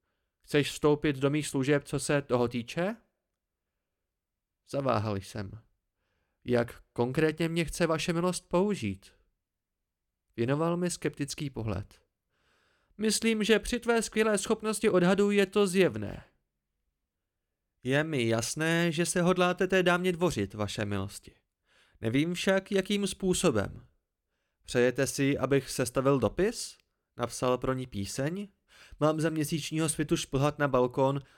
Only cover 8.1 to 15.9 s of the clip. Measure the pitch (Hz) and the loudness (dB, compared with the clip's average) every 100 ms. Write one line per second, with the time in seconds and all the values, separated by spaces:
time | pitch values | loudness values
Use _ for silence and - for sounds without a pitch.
8.1 | 165 180 180 - 175 208 196 107 95 - | 0 -2 -4 -2 0 0 -2 -4 -6 -12
9.1 | _ _ _ _ _ _ _ _ _ _ | _ _ _ _ _ _ _ _ _ _
10.1 | _ _ - 117 143 165 175 180 - 156 | _ _ -4 -2 0 0 0 -2 -4 -6
11.1 | - 139 - 147 117 110 95 - - _ | -4 -8 -6 -8 -6 -6 -6 -8 -18 _
12.1 | _ _ _ _ _ _ _ _ - 214 | _ _ _ _ _ _ _ _ -4 -2
13.1 | 202 226 220 208 208 - 240 233 233 220 | 0 0 0 2 2 2 -4 0 0 0
14.1 | 214 220 202 - 220 214 214 220 180 175 | 0 2 0 0 -2 -2 0 2 4 4
15.1 | 196 202 202 196 208 202 190 165 | 4 4 4 2 2 2 4 2